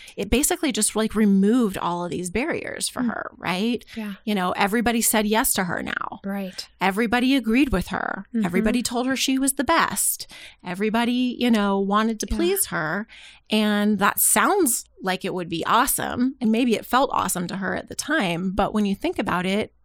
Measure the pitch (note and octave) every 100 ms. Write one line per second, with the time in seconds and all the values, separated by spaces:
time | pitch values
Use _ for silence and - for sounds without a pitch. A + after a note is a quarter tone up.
0 | - - G3 A3+ D4 F4+ D4+ G#3+ G#3 G#3+
1 | A3 G#3 G#3+ G3 G3 B3+ A3 F#3+ E3+ F3
2 | F3 E3+ F3+ G#3 D#4 - - - - -
3 | B3 - - - - F#3 A3+ A#3+ - -
4 | G#3 F#3+ - G#3 F3+ - G3 A#3 A#3 A#3
5 | G#3+ A3 G#3+ A3 A3+ - F3+ - - -
6 | - A#3 G3 G3+ F#3+ - - _ F#3 G3
7 | A#3 A#3 B3+ C#4 A3 A#3 C#4 F#3+ - -
8 | G1+ - - A#3 G3 F3 A3 B3 - A#3+
9 | B3+ B3+ - C4 C4+ - D4 E4 - G3+
10 | - - - - - - - F#3 A3 A3+
11 | A#3+ B3 B3+ - A#3+ A3+ G3+ G3 G3 G#3
12 | A3 A3 G#3 A3 F4 G4 - E3+ D#3 F#3+
13 | A3 - - - - G#3+ G#3+ G#3 G#3 G#3
14 | G3 - - A3 A3+ G4+ C#4+ - - G#4+
15 | A#3 F#3+ F#3+ F3 E3 E3 - G#3+ C4 -
16 | - - B3+ C#4 A3+ A3 B3+ G3+ - B3
17 | C#4 - F#3 F3 F3 G#3 F#3 - - -
18 | - D#4+ F#3 E3+ F#3+ G3+ G3 G#3+ G3+ G3
19 | D#4+ F4+ G3 F3 F3+ G3+ - _